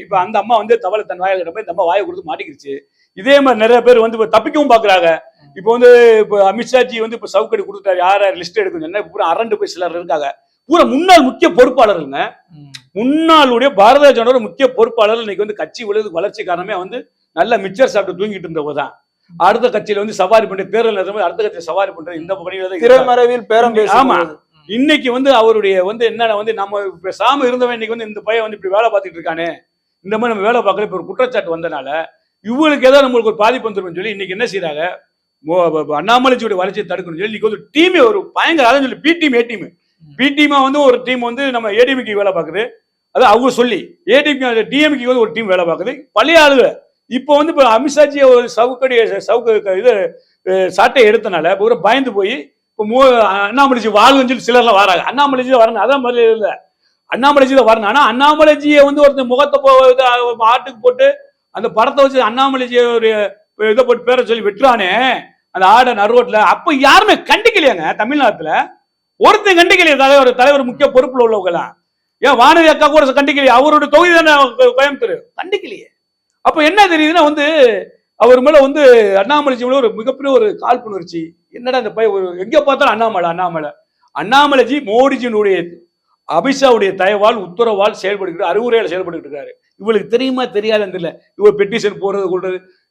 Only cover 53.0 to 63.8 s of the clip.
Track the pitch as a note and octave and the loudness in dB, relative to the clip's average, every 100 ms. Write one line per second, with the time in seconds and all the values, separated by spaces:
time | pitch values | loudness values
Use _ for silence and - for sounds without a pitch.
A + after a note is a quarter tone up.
53 | C4+ A#3+ G#3 G3 G3+ B3 C#4 B3 G#3+ G3+ | 4 4 2 0 -2 0 0 0 0 2
54 | A#3 C#4 B3 B3+ - B3 A#3 G3 G3+ F3 | 4 4 0 -2 0 2 4 4 2 0
55 | - A#3 C#4+ C4 B3+ B3+ A3+ A3+ G#3+ C#4+ | -2 -2 -2 -2 0 2 2 2 0 0
56 | A#3+ A#3+ A3+ A3 G3 C3 _ _ _ _ | -2 0 2 0 -2 -6 _ _ _ _
57 | _ G3 C4+ C#4+ C4 C4+ A3 A3 G3+ B3+ | _ -2 2 4 4 4 4 2 2 0
58 | C#4+ B3 C#4+ D4+ D4+ D4 D4 D4 C#4+ C#4+ | 0 2 2 4 4 2 2 4 4 4
59 | C#4+ C4+ B3 B3 C#4+ C4+ C4+ C4 C4 B3+ | 2 2 -2 0 0 0 4 4 6 4
60 | B3+ B3 A#3+ A3+ A3+ B3 A#3+ A#3 B3 B3 | 2 0 -2 0 0 0 -2 -4 -2 2
61 | C4+ C#4+ - _ _ F3 A3+ G#3+ B3 C4+ | 0 0 -8 _ _ -10 -8 -6 -6 0
62 | C4+ C4 A3 A#3+ C4+ C4 B3 A#3+ A#3+ A#3 | 0 0 -2 -2 -2 -2 -2 0 0 0
63 | A3 G#3+ G3+ - _ - G#3+ G#3+ | -2 -2 -4 -8 _ -6 0 0